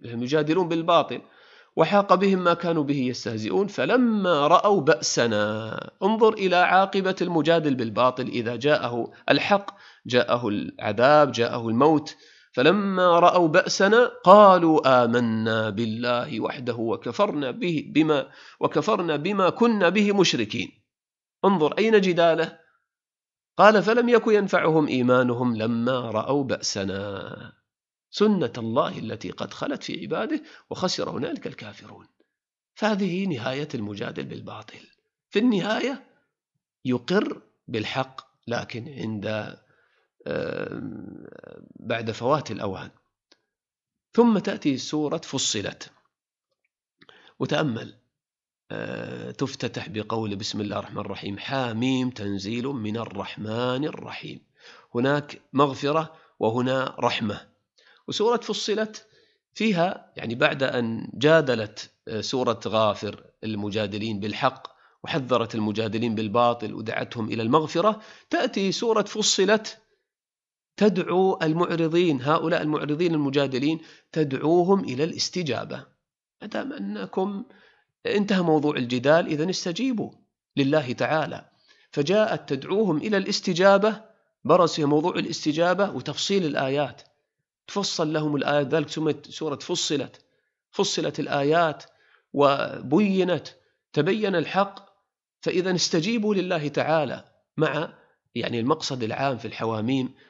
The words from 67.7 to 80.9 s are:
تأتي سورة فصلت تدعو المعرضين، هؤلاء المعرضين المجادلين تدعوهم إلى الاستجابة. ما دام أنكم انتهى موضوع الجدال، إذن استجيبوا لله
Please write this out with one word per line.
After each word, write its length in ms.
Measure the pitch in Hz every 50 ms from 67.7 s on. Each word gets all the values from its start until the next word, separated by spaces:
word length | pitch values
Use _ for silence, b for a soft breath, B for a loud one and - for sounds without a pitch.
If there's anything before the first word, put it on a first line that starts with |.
| - 165 180 214 208 214 B B B B B B
تأتي 420 | - 349 349 262 - 214 196 190
سورة 300 | 180 - 240 233 226 214
فصلت 760 | 196 - - 214 208 - - - 190 196 220 214 214 - - - _ _ _ _ _ _ _ _ _ _ _ _ _ _ _ _ _ _ _
تدعو 640 | - 202 208 175 185 165 170 175 185 190 190 185 -
المعرضين، 800 | 165 156 160 170 175 170 170 165 165 160 160 175 185 170 143 127
هؤلاء 400 | 123 143 160 - - 165 170 -
المعرضين 520 | - 151 151 143 147 147 151 147 180 175 165
المجادلين 640 | 151 143 139 135 147 139 131 131 120 135 151 165 160 B B B B B B
تدعوهم 680 | - 165 156 139 131 117 143 151 170 180 170 185 196 196
إلى 240 | - - 123 127 156
الاستجابة. 800 | 170 - - - - - 180 175 143 113 110 107 104 - 127 - _ _ _ _ _ _ _ _ _ _ _
ما 60 | 208 214
دام 240 | - 220 - 262
أنكم 720 | - 196 202 196 214 208 190 190 - 190 190 202 202 196 - b b b b b b b b b _ _ _
انتهى 360 | - - 208 202 208 202 190
موضوع 340 | 175 165 156 151 139 147 147
الجدال، 500 | - 127 117 127 127 123 139 156 170 -
إذن 220 | - 160 143 156 190
استجيبوا 640 | 180 - - 180 170 196 247 269 240 202 131 - - _ _ _ _ _ _ _ _
لله 360 | 139 139 135 151 156 139 131